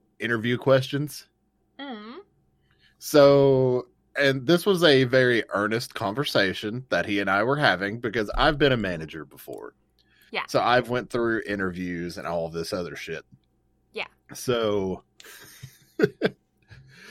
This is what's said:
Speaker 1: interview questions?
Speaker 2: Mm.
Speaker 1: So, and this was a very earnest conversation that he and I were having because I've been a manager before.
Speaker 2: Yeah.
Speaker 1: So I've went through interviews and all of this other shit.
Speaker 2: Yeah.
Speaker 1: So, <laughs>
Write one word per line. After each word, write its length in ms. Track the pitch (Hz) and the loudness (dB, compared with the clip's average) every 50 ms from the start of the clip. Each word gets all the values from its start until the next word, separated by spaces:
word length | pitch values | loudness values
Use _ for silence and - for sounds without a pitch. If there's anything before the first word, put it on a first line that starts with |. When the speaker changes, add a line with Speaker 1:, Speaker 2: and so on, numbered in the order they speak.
| _ _ _ - | _ _ _ -10
Speaker 1:
interview 380 | 110 113 120 113 107 120 123 120 | -4 -4 -2 -2 0 -2 -2 -2
questions? 680 | - 135 135 131 131 - - 139 151 147 - - - _ _ _ _ _ _ _ _ _ _ _ | 2 2 2 2 2 0 -6 -6 -6 -6 -10 -14 -20 _ _ _ _ _ _ _ _ _ _ _
Speaker 2:
Mm. 380 | 277 285 240 208 214 220 262 359 403 _ _ _ _ _ _ _ _ _ _ _ _ _ _ _ | -14 -14 -14 -14 -14 -16 -18 -18 -20 _ _ _ _ _ _ _ _ _ _ _ _ _ _ _
Speaker 1:
So, 880 | - - - 147 139 143 143 139 139 135 135 131 131 127 127 127 - _ _ _ _ _ - | -12 2 6 8 8 8 8 8 6 6 4 4 4 2 0 0 -4 _ _ _ _ _ -4
and 300 | 139 143 135 135 139 123 | 0 2 2 2 0 2
this 180 | 123 170 175 - | 2 2 2 4
was 200 | 214 196 170 175 | 2 0 4 6
a 200 | 160 135 131 131 | 6 6 6 4
very 380 | 120 127 131 127 123 123 110 98 - | 4 4 4 4 4 4 2 0 -2
earnest 420 | - 98 104 104 113 117 123 - - | -2 -2 0 0 -2 -2 -4 -6 -10
conversation 920 | - 113 98 107 131 147 - - 120 98 95 90 - - 107 110 127 131 - | -6 -6 -4 -4 -4 -6 -2 0 0 0 0 0 -4 -6 -8 -8 -8 -8 -4
that 140 | 101 87 87 | -4 -2 -2
he 120 | 110 101 101 | -2 -2 -4
and 100 | 101 98 | -2 0
I 140 | 95 101 110 | 0 0 0
were 140 | 127 143 | 0 0
having 420 | 147 147 110 92 87 98 101 107 120 | 2 2 2 2 2 -2 -6 -6 -6
because 320 | 123 113 101 113 107 104 - | -8 -6 -4 -4 -4 -4 -2
I've 260 | 113 131 156 156 139 | 0 0 0 2 2
been 120 | 151 139 127 | 2 2 2
a 40 | |
manager 480 | 117 101 92 87 80 80 76 80 80 73 | 2 -2 -4 -6 -6 -8 -10 -12 -14 -14
before. 500 | 71 - 71 - - - - - - _ _ _ _ _ _ _ _ _ _ _ _ | -16 -18 -20 -18 -16 -16 -16 -16 -18 _ _ _ _ _ _ _ _ _ _ _ _
Speaker 2:
Yeah. 140 | 233 185 - - | -10 -10 -10 -2
Speaker 1:
So 120 | - 127 | -2 0
I've 280 | 98 113 123 123 120 113 | 2 4 2 2 2 0
went 220 | 123 127 104 - | -4 -4 -4 -4
through 320 | - 120 117 117 113 110 - | -4 -2 0 0 0 -2 -2
interviews 680 | 92 104 101 95 92 87 90 90 90 90 85 87 87 82 | -4 -4 -4 -4 -4 -4 -6 -8 -6 -6 -6 -8 -8 -10
and 120 | - 71 80 | -10 -8 -6
all 180 | 85 85 82 | -4 -4 -4
of 60 | 85 80 | -4 -6
this 200 | 85 82 - 104 | -8 -8 -6 -6
other 220 | 92 87 78 73 | -6 -6 -8 -10
shit. 300 | - - - 80 76 - _ - _ _ _ _ _ _ _ _ _ _ _ _ | -12 -10 -10 -10 -12 -12 _ -20 _ _ _ _ _ _ _ _ _ _ _ _
Speaker 2:
Yeah. 140 | 214 - - _ _ _ _ - | -14 -14 -14 _ _ _ _ -18
Speaker 1:
So, 680 | - - 131 120 117 113 107 104 101 95 95 90 - _ _ _ _ - - - - - - - - - - _ _ _ _ _ - | -12 -4 -2 -2 0 0 0 0 0 -2 -4 -6 -8 _ _ _ _ -20 -20 -20 -20 -20 -20 -20 -20 -20 -20 _ _ _ _ _ 0
<laughs> 40 | - - - - - 190 - _ _ _ _ _ _ _ - - - - - - - - | 0 0 0 -2 -6 -6 -6 _ _ _ _ _ _ _ -20 -20 -20 -20 -20 -20 -20 -20